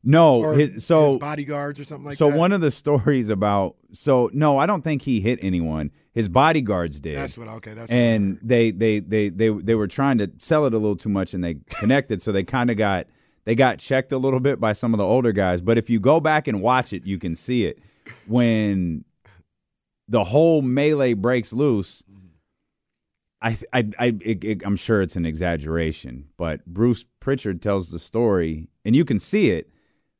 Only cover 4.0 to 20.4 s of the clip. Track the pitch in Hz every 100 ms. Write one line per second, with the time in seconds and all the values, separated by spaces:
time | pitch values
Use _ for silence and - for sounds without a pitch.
4 | 143 131 120 139 151 139 165 202 165 147
5 | - 117 98 123 95 90 82 78 73 _
6 | _ - 107 87 147 160 117 95 85 71
7 | 76 71 67 - 110 110 110 107 117 123
8 | 120 110 98 95 113 120 113 90 113 107
9 | 82 107 104 90 113 104 95 113 101 -
10 | 139 127 101 - - 156 143 113 107 98
11 | 110 98 95 92 87 78 _ - 107 139
12 | 135 104 - 98 92 131 120 107 107 95
13 | - _ _ _ - 117 131 107 - 135
14 | 135 135 135 131 131 135 110 101 120 110
15 | 98 120 120 101 92 90 90 117 110 117
16 | 101 160 156 151 151 107 101 127 123 98
17 | 95 95 90 82 - 123 92 - _ _
18 | - - - 117 120 110 107 98 90 80
19 | - _ _ _ _ _ _ _ _ _
20 | - 113 95 127